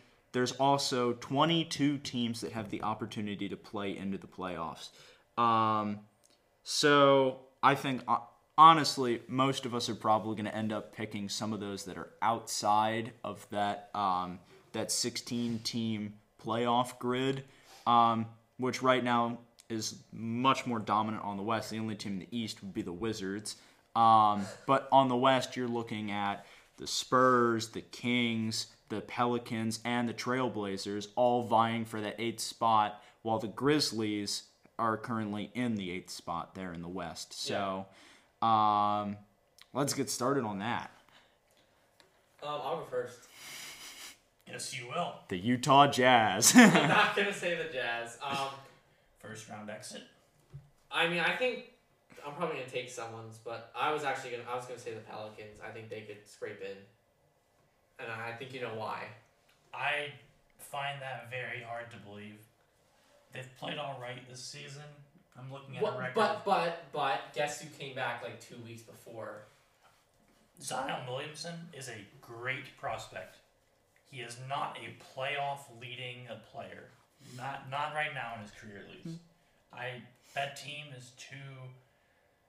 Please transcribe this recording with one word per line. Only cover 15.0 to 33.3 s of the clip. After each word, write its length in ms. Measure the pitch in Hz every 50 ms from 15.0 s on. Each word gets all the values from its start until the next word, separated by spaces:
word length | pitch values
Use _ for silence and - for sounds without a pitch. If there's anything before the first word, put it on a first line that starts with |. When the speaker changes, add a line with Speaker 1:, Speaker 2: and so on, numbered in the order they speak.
| - 120 120 - - - 123 120 120 117 117 110 110 - - 117 113 113 110 104 104 104 104 - _ _ _ - -
Speaker 1:
playoff 540 | 113 110 117 120 120 120 123 123 123 - -
grid, 440 | 127 123 123 127 131 135 135 139 139 - - - - - - - -
um, 400 | 123 120 117 117 113 113 113 113 113 - - _ _ _
which 240 | - 127 127 117 -
right 220 | 127 127 127 123 120
now 340 | 123 120 120 117 117 120 120 - _ _ - _ -
is 260 | 113 110 110 - - - - _ 113
much 520 | 110 113 113 117 120 127 135 127 - -
more 140 | 131 120 110
dominant 440 | 101 113 104 110 107 110 110 - -
on 140 | 101 98
the 60 | 98 98
West. 260 | 110 113 107 107 -
The 100 | 107 110
only 160 | 110 110 107
team 180 | 101 - 104 98
in 60 | 92
the 80 | - -
East 300 | 120 120 110 104 - - 104
would 100 | 98 87
be 80 | 110
the 120 | 92 92 87
Wizards. 640 | 87 113 110 104 104 95 95 98 110 110 - - - - - _ _ _ _ _
Um, 500 | 113 113 113 113 110 107 104 104 104 101 - - - -
but 220 | - 135 131 - -
on 180 | 131 135 135 127
the 60 | 123
West, 420 | 123 127 135 131 127 120 - -
you're 100 | 127 127
looking 440 | 120 117 117 113 113 110 107 107 104
at 340 | 101 104 101 101 98 - - - - - - _ _
the 100 | - -
Spurs, 840 | - - - - - 131 127 127 127 127 120 120 117 117 113 110 110
the 120 | - 95
Kings, 840 | - - - - - 120 123 123 120 117 113 113 110 110 110 - - - - _ _ _
the 120 | 110 101
Pelicans, 800 | - - - 120 123 120 120 120 117 - 120 113 113 110 110 - -
and 240 | 120 120 123 120
the 60 | 117 104
Trailblazers 920 | - - 123 123 131 127 120 98 104 101 98 98 95 - 101 101 104 101 - -
all 280 | 123 123 123 120 120 113
vying 400 | 107 117 110 113 113 117 117 110
for 160 | 110 113 110
that 140 | 107 104 - -
eighth 200 | 117 117 113 -
spot, 640 | - - - - 120 113 110 107 104 104 104 - - - - _ -
while 160 | 113